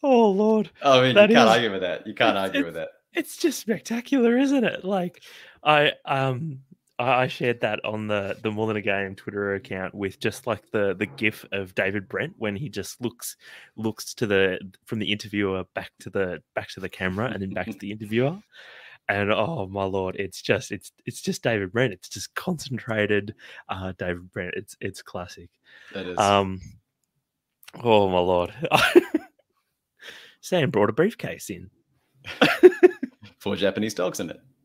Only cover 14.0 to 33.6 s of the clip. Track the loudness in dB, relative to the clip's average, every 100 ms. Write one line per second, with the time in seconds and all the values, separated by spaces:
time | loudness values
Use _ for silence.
14 | -12 -6 0 2 2 -2 -10 -20 _ -6
15 | -4 -4 -4 -2 -2 -2 -6 -10 -12 _
16 | -8 -4 -4 -6 _ -10 -8 -12 -12 -6
17 | -4 -2 -4 -4 -6 -6 -8 -8 -10 -10
18 | -2 0 0 -2 -14 -20 -20 -20 -20 -20
19 | -4 0 2 2 0 -2 -6 -4 -2 -2
20 | -4 -6 -10 -10 -2 -2 -2 -12 -14 _
21 | -14 -10 -6 -4 -2 -2 -2 0 -2 -2
22 | -14 -14 -12 -8 -6 -6 -6 -10 -4 -2
23 | 0 0 -2 -14 -18 -20 -12 -8 -8 -8
24 | -6 -6 -8 -10 -10 -10 -14 -12 -12 -12
25 | -14 -12 -12 -16 -20 _ _ -20 -16 -12
26 | -10 0 4 4 2 -4 -12 -20 _ _
27 | _ _ _ _ _ _ -20 -6 4 6
28 | 6 2 2 2 0 -4 0 2 6 6
29 | 4 -8 -8 _ _ _ _ _ _ _
30 | -20 -20 -20 _ -2 0 2 2 2 4
31 | 0 0 -12 -12 -12 -14 -14 _ _ _
32 | _ _ -18 2 2 8 8 10 4 4
33 | -12 _ -20 _ -4 0